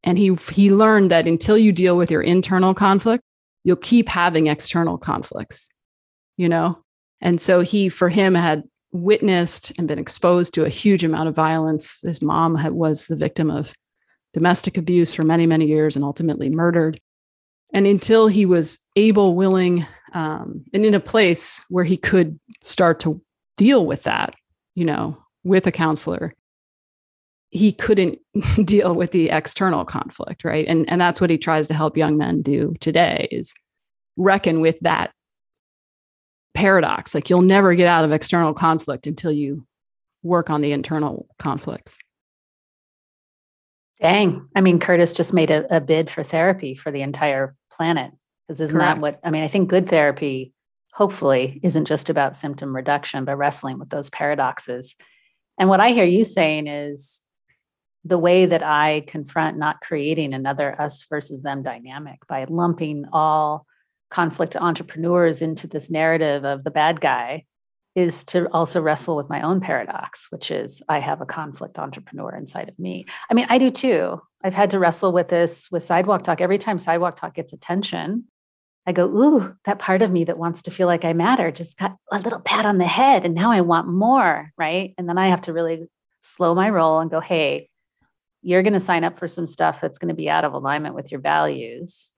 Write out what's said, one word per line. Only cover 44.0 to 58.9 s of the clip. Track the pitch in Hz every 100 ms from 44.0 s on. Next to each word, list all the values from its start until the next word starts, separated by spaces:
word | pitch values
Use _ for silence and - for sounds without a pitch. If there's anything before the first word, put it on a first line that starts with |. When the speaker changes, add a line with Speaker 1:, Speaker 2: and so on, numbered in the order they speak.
Speaker 2:
Dang. | 165 196 196 143 - 196
I |
mean, | 190 170
Curtis | 180 175 165
just | - 170
made | 180 160
a, | 156 - 165
a |
bid | 143 156 156
for | -
therapy | 143 160 175 190 147 135
for | 156
the | 143
entire | 139 139 151 135 135 139 _
planet. | - 165 165 127 _ _ _ _
'Cause | 147
isn't | 156 160
that | 175 160
Speaker 1:
Correct. |
Speaker 2:
what, | 147 143
I | 170
mean, | 156
I | 156
think | 202 185
good | 185 185
therapy, | 165 147 139 143 131 131 _ _ _ _
hopefully, | - 202 196 139 131 135 139
isn't | 180 156 151
just | 156 -
about | 151 139 -
symptom | 147 139 135 131
reduction, | 131 143 - 143 135
but | 139
wrestling | 143 143 135 131
with | 139
those | 147 139
paradoxes. | - 147 147 127 - - 123 131 - _ _ _ _ _ -
And | 202
what | 190
I | 226
hear | 233
you | 180 185
saying | 214 - 160 151 151
is | 147 147 143 143 - _ _ _ _ _ _ _ _
the | 160 175
way | 175 180 185
that | 165
I | 156 147 156